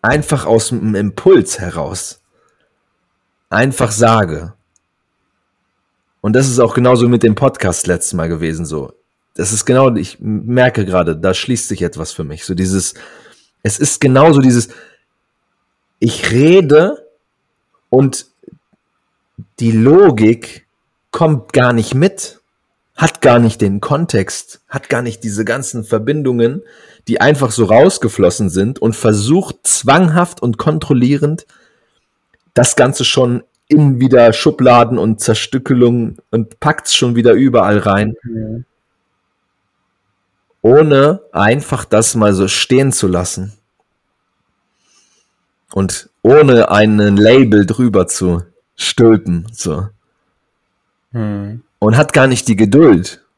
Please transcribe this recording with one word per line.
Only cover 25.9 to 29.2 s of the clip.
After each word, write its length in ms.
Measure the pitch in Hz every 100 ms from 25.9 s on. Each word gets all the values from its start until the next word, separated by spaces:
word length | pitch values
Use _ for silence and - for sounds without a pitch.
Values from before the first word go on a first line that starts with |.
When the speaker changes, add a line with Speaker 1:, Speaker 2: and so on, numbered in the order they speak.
| 110 110 151 131 123 117 151 - _ - _ -
Speaker 1:
die 120 | 117
einfach 300 | 135 147 131
so 140 | 117
rausgeflossen 840 | 104 110 170 - 113 - 92 - 98
sind 300 | 85 104 135
und 140 | 113
versucht 720 | 110 117 107